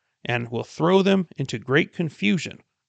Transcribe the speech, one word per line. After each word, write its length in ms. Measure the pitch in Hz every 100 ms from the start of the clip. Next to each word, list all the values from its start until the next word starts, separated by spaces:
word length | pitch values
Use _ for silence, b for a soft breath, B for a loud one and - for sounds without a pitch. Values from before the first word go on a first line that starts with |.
| _ _
and 240 | - 120 120
will 160 | 117
throw 380 | 113 - 160 190
them 240 | 190 196 175 -
into 220 | 135 117
great 340 | 101 139 180
confusion 720 | - 165 - 202 190 - - _ _